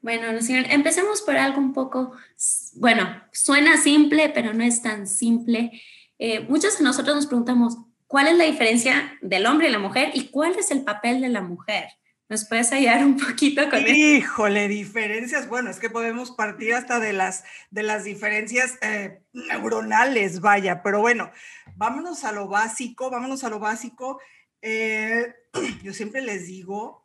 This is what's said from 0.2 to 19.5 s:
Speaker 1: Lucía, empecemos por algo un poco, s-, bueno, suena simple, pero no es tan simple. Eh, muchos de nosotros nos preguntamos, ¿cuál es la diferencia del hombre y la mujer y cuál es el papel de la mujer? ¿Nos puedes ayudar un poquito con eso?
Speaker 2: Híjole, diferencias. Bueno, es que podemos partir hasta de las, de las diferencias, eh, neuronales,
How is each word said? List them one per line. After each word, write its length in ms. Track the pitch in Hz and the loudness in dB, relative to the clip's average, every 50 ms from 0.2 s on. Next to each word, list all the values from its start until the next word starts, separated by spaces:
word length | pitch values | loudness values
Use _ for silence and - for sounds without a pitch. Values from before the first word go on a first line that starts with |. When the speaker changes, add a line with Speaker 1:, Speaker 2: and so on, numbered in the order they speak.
| 226 226 226 | -2 -4 -4
Speaker 1:
Lucía, 280 | 226 226 233 262 254 254 | -4 -2 0 0 0 2
empecemos 580 | - - 294 285 320 320 349 370 415 427 403 | 2 2 2 4 2 2 2 0 0 -2 -2
por 160 | 427 - 277 262 | -2 0 2 2
algo 220 | 269 277 277 277 | 2 2 2 0
un 120 | 277 262 269 | 0 0 0
poco, 400 | 269 262 262 - 254 262 254 - - - _ _ | -2 -4 -4 -2 -4 -4 -4 -8 -18 -20 _ _
s-, 420 | _ - - - - - - _ - | _ -4 -2 -2 -4 -6 -12 _ 0
bueno, 280 | - 240 226 214 185 180 - - - _ | 2 4 4 4 2 -2 -4 -12 -18 _
suena 460 | _ - - - 277 277 294 320 320 294 | _ -4 0 2 4 4 6 6 6 6
simple, 520 | - 285 285 302 302 294 294 302 311 294 302 | 6 6 6 6 6 6 6 4 2 2 2
pero 200 | - 233 226 214 | 0 -2 -2 -2
no 100 | 226 233 | 0 2
es 180 | 240 233 - | 2 0 0
tan 260 | - 226 214 208 202 196 | -2 -4 -6 -6 -6 -6
simple. 640 | - - - 226 233 233 233 - 233 240 240 233 - - - - - - _ _ _ _ | -4 -2 0 2 2 2 2 0 0 0 0 -4 -6 -12 -20 -20 -20 -20 _ _ _ _
Eh, 220 | - 226 220 220 | -4 -4 -4 -4
muchos 360 | - 226 262 294 - 403 427 - | -2 0 0 2 2 2 2 2
de 60 | 311 | 2
nosotros 320 | 254 - 285 262 - 294 | 2 2 2 0 0 0
nos 120 | 285 285 - | 0 0 0
preguntamos, 500 | 254 240 233 233 240 240 240 226 - - - _ _ _ _ _ | 0 0 0 2 4 4 4 2 0 -6 -14 _ _ _ _ _
¿cuál 200 | - 277 285 311 | 2 2 4 6
es 100 | 339 349 | 6 6
la 60 | 339 | 4
diferencia 760 | 311 - - 240 220 226 240 - 262 269 285 285 - - - | 4 2 2 2 4 4 4 2 2 2 0 0 -4 -10 -12
del 240 | - 190 185 185 196 | -6 -2 0 2 2
hombre 240 | 233 277 302 320 302 | 4 4 4 4 4
y 20 | |
la 80 | 240 208 | 2 0
mujer 320 | 196 190 - - 269 302 - | -2 -2 0 0 -2 0 -2
y 140 | 285 - - | -6 -6 -4
cuál 260 | - 269 302 339 370 415 | -2 -2 0 0 0 -2
es 120 | 381 - | -2 -2
el 120 | 294 269 269 | -2 -2 -2
papel 380 | - 208 208 - 240 247 262 | -4 -6 -4 -2 -2 0 0
de 80 | 262 254 | 0 0
la 120 | 240 208 | -2 -2
mujer? 440 | 185 175 175 175 - - 208 185 - - - _ _ _ _ _ _ _ | -4 -6 -8 -10 -8 -6 -6 -6 -6 -8 -18 _ _ _ _ _ _ _
¿Nos 160 | 214 214 214 | -8 -8 -6
puedes 260 | - 226 226 240 233 | -2 -2 0 0 0
ayudar 340 | 277 269 277 233 233 262 277 | 2 2 4 4 4 6 6
un 120 | 277 269 - | 4 4 4
poquito 520 | - - - - - 277 294 277 294 294 | 2 -4 -2 2 2 2 4 2 2 2
con 100 | - 269 | 2 2
eso? 140 | 277 - 269 | 4 4 6
Speaker 2:
Híjole, 760 | 302 302 302 294 269 - - - - 214 208 202 208 208 202 | 6 8 8 6 6 4 0 -2 0 0 2 2 2 0 0
diferencias. 800 | 208 208 202 190 - 226 220 208 214 220 233 240 311 294 247 190 | -2 -4 -6 -6 -6 -4 -4 -4 -4 -6 -6 -4 -4 -6 -4 -4
Bueno, 220 | 220 247 247 202 | -6 -6 -6 -6
es 100 | 185 - | -8 -8
que 100 | - 226 | -8 -6
podemos 420 | 226 233 233 233 226 240 247 240 | -6 -4 -4 -4 -6 -6 -10 -12
partir 420 | - - 220 208 196 160 220 220 240 | -6 -6 -6 -6 -6 -6 -2 -2 -2
hasta 260 | 247 247 247 247 240 | -2 -2 -2 -2 -2
de 140 | 226 214 202 | -2 -2 -2
las, 300 | 190 185 185 185 - - - - - - _ | -2 -2 -2 -4 -8 -12 -16 -20 -20 -20 _
de 140 | - 208 214 | -8 -6 -4
las 220 | 214 214 214 190 | -2 -2 -4 -4
diferencias, 720 | 208 202 202 214 208 208 214 220 226 233 247 254 254 247 - | -8 -10 -6 -4 -2 -2 -2 -4 -2 -2 -2 -2 -2 -4 -6
eh, 400 | - 214 214 208 202 190 - - _ _ _ | -6 -6 -4 -6 -6 -8 -12 -16 _ _ _
neuronales, 1040 | 247 240 - | -16 -10 -8